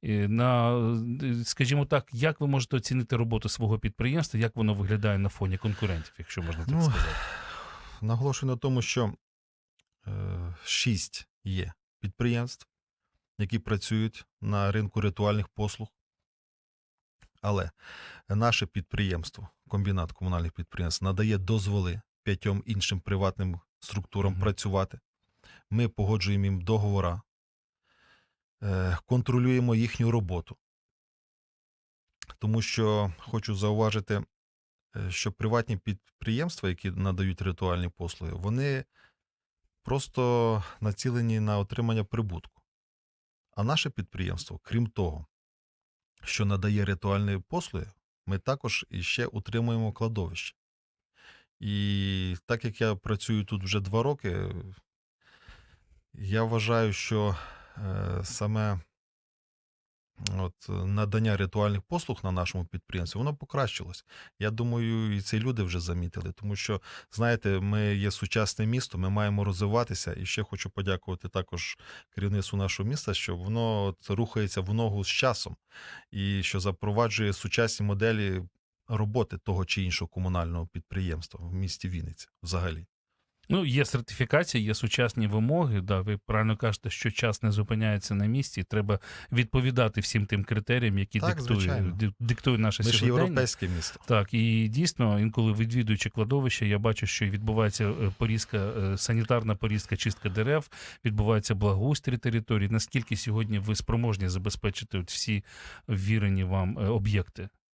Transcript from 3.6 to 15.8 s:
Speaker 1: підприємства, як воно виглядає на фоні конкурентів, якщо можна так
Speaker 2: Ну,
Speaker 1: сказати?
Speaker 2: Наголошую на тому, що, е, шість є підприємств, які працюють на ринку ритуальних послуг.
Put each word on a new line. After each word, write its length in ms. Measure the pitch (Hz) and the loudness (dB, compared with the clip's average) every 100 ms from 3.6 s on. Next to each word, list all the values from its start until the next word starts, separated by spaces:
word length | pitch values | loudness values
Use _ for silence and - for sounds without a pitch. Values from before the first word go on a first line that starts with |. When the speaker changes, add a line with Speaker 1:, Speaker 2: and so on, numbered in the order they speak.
| 110 110 | 2 2
Speaker 1:
підприємства, 600 | 110 - 120 156 147 110 | 0 -2 0 0 0 0
як 160 | 113 113 | 0 2
воно 180 | 107 | 2
виглядає 440 | 101 98 107 104 98 | 2 2 2 2 2
на 120 | 98 | 0
фоні 280 | - 95 92 | 0 -2 0
конкурентів, 560 | 107 104 101 82 78 - | -2 0 0 -2 -6 -14
якщо 240 | 82 - | -10 -6
можна 240 | 82 80 82 | -4 -4 0
так 100 | 160 | 2
Speaker 2:
Ну, 60 | |
Speaker 1:
сказати? 280 | 160 110 62 - - - - - - - - - | 4 4 2 0 -6 -10 -12 -14 -14 -18 -18 -6
Speaker 2:
Наголошую 500 | 107 117 139 131 135 | 0 2 2 0 -2
на 60 | 127 | 0
тому, 240 | 139 131 | 0 0
що, 320 | 110 - 104 90 _ _ _ _ _ _ _ _ - | 0 0 0 -2 _ _ _ _ _ _ _ _ -8
е, 480 | 101 98 90 87 87 - | -6 -4 -4 -6 -10 -4
шість 640 | - 131 101 - - - _ | 0 2 2 -2 -8 -16 _
є 300 | 98 92 87 - _ _ | -4 -2 -4 -8 _ _
підприємств, 680 | 98 - 120 120 123 - - _ _ _ _ _ _ - | -10 -2 0 0 -2 -8 -18 _ _ _ _ _ _ -6
які 220 | 101 117 | -2 -2
працюють 680 | - 107 - 110 110 - - _ | -2 -2 0 0 0 -4 -20 _
на 300 | 104 104 98 | -2 0 2
ринку 300 | 107 104 110 | 0 0 0
ритуальних 460 | 101 92 104 104 98 | 0 2 2 2 -2
послуг. 400 | - 104 - | -4 -4 -4